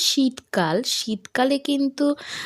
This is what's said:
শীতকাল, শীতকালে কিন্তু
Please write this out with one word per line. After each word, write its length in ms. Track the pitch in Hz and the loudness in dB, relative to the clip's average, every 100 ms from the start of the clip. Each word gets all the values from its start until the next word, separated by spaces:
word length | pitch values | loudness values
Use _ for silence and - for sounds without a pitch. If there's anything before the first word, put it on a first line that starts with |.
| - | 2
শীতকাল, 680 | - 262 262 - 202 165 175 262 - | 2 2 0 -4 0 2 0 -2 -4
শীতকালে 600 | - 214 - - 262 277 277 | -4 -6 -6 0 2 2 0
কিন্তু 360 | 277 277 277 285 285 - - | 0 0 2 0 0 -6 -12